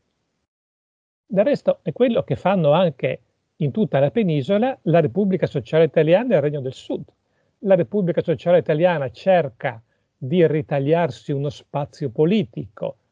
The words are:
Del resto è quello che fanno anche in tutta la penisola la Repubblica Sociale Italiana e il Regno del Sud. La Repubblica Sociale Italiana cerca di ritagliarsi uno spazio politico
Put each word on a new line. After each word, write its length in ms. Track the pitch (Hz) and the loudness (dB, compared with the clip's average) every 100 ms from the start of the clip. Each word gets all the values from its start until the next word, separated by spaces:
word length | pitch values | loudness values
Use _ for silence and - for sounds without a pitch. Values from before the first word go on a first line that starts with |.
| _ _ _ _ _ _ _ _ _ _ _ _ _ | _ _ _ _ _ _ _ _ _ _ _ _ _
Del 200 | 196 233 | -2 0
resto 340 | 240 - - | 0 -2 -2
è 120 | - | -6
quello 300 | - 247 233 - | -2 0 0 -2
che 120 | 131 | -4
fanno 360 | 180 196 151 | 0 0 2
anche 480 | 156 185 - 135 - _ _ _ _ | 2 2 -2 -6 -6 _ _ _ _
in 140 | 147 | -6
tutta 300 | 165 214 139 | -2 -2 0
la 100 | 147 | 0
penisola 680 | 240 196 151 127 202 254 - | 0 0 0 0 0 0 -2
la 180 | 185 165 | 0 2
Repubblica 460 | 147 131 208 185 139 | 2 0 -2 0 -2
Sociale 380 | 147 113 160 165 | -4 -2 2 2
Italiana 500 | - 156 180 254 180 | 2 2 2 2 0
e 20 | |
il 60 | |
Regno 180 | 143 147 | 0 -4
del 140 | 127 - | -8 -12
Sud. 300 | - - - _ _ _ _ _ | -10 -10 -10 _ _ _ _ _
La 160 | 214 185 | 0 2
Repubblica 440 | - 208 175 165 | 2 -2 -2 -2
Sociale 380 | 170 143 - 180 | -2 -4 2 2
Italiana 500 | 113 151 180 165 131 | 2 0 0 0 -4
cerca 720 | - 190 180 143 - 139 113 _ _ _ _ | -6 2 2 2 -6 -10 -10 _ _ _ _
di 280 | 131 180 156 | -4 2 2
ritagliarsi 840 | 151 - 147 139 160 165 - - | 2 -2 -4 0 0 0 -4 -8
uno 160 | 143 143 | -6 -6
spazio 600 | - - 147 147 - 143 | -8 -10 -8 -8 -8 -8
politico 840 | 110 156 214 156 - 113 - - - _ | 0 2 2 -2 -8 -14 -10 -12 -12 _